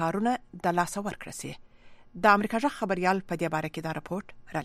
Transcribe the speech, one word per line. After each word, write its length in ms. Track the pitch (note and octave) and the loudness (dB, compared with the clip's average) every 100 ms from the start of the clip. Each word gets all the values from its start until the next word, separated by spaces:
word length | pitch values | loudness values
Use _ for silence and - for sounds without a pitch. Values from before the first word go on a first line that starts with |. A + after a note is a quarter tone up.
کارونه 360 | E3 F#3 A3+ B3 - F3+ F3+ | 0 2 2 0 -4 -4 0
د 100 | F3 | 2
لاسه 260 | F3 - G3+ | 0 -2 -6
ورکړه 260 | - - - | -8 -10 -10
سي. 140 | C#3 C#3+ - - - - - - | -12 -12 -18 -20 -20 -20 -18 2
د 120 | G#3+ G3+ | 6 6
امریکا 220 | G#3 A3+ | 6 2
غږ 160 | C#4 - | 0 0
خبریال 360 | G3 F#3 F3+ F#3+ F#3+ | -2 2 2 2 0
په 60 | E3 | -2
دې 80 | E3 | 0
باره 160 | D#3 D#3 | -2 -4
کې 80 | - E3 | -6 -6
دا 40 | D#3+ | -6
راپورټ 300 | - F3+ - - - | -6 -6 -8 -16 -8
را 80 | D#3 | -6